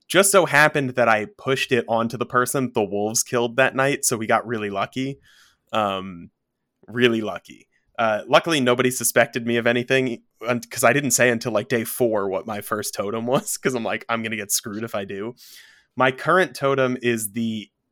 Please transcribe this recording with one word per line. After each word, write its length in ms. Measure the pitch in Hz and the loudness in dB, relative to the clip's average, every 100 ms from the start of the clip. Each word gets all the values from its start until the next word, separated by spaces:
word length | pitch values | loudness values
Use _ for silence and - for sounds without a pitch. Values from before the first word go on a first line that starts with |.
| - | -2
Just 240 | 170 196 | 2 4
so 140 | 196 151 | 4 4
happened 460 | 139 151 147 131 | 6 6 4 -2
that 180 | 123 117 | 2 4
I 160 | 110 104 | 4 0
pushed 460 | - - 135 - | -8 -2 -2 0
it 140 | 120 110 | 0 2
onto 300 | 113 117 120 | 0 0 -2
the 80 | 117 | -2
person 440 | 123 123 143 127 | 0 0 0 -2
the 100 | 120 | -2
wolves 400 | 101 101 104 117 | -2 -2 -2 -2
killed 320 | - 127 120 117 | -2 -2 -2 2
that 180 | 131 127 | 0 2
night, 300 | 135 143 - | 0 0 -2
so 120 | 117 | -2
we 100 | 110 | 0
got 180 | 113 107 | 0 0
really 220 | 117 104 | -6 -4
lucky. 480 | 98 107 127 135 139 _ _ _ _ _ | -4 -6 -6 -8 -8 _ _ _ _ _
Um, 580 | 110 104 95 95 87 85 _ _ _ _ _ - | -2 -2 -2 -8 -14 -18 _ _ _ _ _ -10
really 340 | 113 123 113 | 4 4 4
lucky. 460 | 104 87 - 65 _ _ _ - | -4 -8 -12 -20 _ _ _ -2
Uh, 260 | 113 104 - | 0 0 2
luckily, 320 | 147 170 160 | 2 4 2
nobody 300 | 127 120 127 | 4 4 2
suspected 560 | 123 117 135 117 131 117 | 0 2 4 4 2 -2
me 100 | 117 | 0
of 80 | 117 | 2
anything, 540 | 120 120 131 131 117 _ - 110 | 0 2 0 0 -4 _ -10 -4
un-, 160 | 120 - | -4 -4
'cause 140 | - | 0
I 100 | 120 | 2
didn't 180 | 131 143 | 4 2
say 180 | 117 123 | 2 2
until, 220 | 117 123 | 2 0
like, 160 | 107 104 | -2 0
day 160 | 120 127 | -2 -4
four 440 | - 120 107 98 | -2 0 0 -2
what 160 | 92 113 | -4 -6
my 160 | 104 | -10
first 320 | - 107 101 | -6 -6 -6
totem 320 | - 101 113 117 | -6 -6 -4 -2
was, 320 | 139 - - | -2 -2 -4
'cause 160 | 151 | -4
I'm 100 | 123 110 | -2 -4
like, 200 | 113 - | -4 -4
"I'm 120 | 117 | -4
gonna 140 | 113 110 | -4 -8
get 160 | 98 | -4
screwed 320 | - 117 104 | -6 -6 -8
if 100 | 113 107 | -6 -6
I 100 | 98 | -6
do." 300 | 98 107 - - - - _ _ - | -8 -10 -12 -20 -20 -20 _ _ -2
My 140 | 127 | -2
current 420 | 131 147 180 180 - | 0 0 2 0 -2
totem 420 | 139 135 127 123 | -2 2 0 0
is 300 | 120 117 110 | -2 -2 -4
the 400 | 107 113 110 101 _ _ | -6 -6 -6 -10 _ _